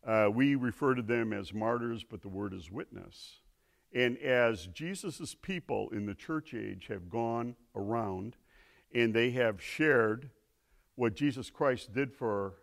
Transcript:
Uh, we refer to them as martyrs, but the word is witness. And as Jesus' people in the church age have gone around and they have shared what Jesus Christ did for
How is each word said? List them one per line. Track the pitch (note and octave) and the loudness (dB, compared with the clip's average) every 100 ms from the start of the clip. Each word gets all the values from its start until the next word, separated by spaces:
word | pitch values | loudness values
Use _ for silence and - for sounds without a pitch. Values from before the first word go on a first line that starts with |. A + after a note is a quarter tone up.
| - | 2
Uh, | A2 G#2 | 4 6
we | A2 C#3 C#3 | 6 4 4
refer | B2 - C#3+ B2+ | 0 0 2 2
to | |
them | A2 A#2+ A2+ | 2 0 0
as | G2+ F#2+ | -4 -6
martyrs, | G2 A2 A#2+ A#2 A#2 - | -2 0 0 -2 -6 -8
but | G#2+ | -12
the | G2+ | -10
word | F#2+ G2+ | -6 -6
is | F#2+ E2 | -8 -10
witness. | G2+ - G2 F2+ - - - _ _ _ _ _ | -10 -10 -14 -16 -18 -20 -20 _ _ _ _ _
And | B2+ B2 B2+ | 0 0 0
as | C#3+ B2+ A#2 A2 F2 | 2 4 4 2 -6
Jesus' | F2 D#3+ F#3+ G3 C#3 D#3+ - | -10 -8 -6 -8 -10 -12 -12
people | - F#3 - A#2 G2+ | -8 -8 -4 -4 -4
in | G#2+ G#2 | -4 -6
the | G2 | -8
church | - D#3 C#3+ | -6 -6 -6
age | A#2 G#2+ F#2+ - | -10 -8 -10 -10
have | G2+ F2 | -10 -6
gone | A#2 A#2 A#2 A#2+ A#2+ _ - | -4 -2 -2 -4 -8 _ -8
around | G2+ A#2 G#2+ F#2+ G#2 - _ _ _ _ _ | -2 -2 -2 -4 -8 -12 _ _ _ _ _
and | A#2+ A#2 | 2 4
they | A2 A#2+ | 6 4
have | B2 A#2 G2 | 4 2 0
shared | - - D#3 C3+ A2 A2+ C3+ _ _ _ _ _ _ - | -8 0 4 6 6 0 -6 _ _ _ _ _ _ 0
what | A#2+ G#2+ | 0 2
Jesus | C#3+ C3 - | 0 0 -8
Christ | - D3 B2+ - | 0 2 2 -2
did | G#2+ C#3 | -2 -2
for | - A#2+ G2+ G2 F#2+ | -2 -2 0 -2 -8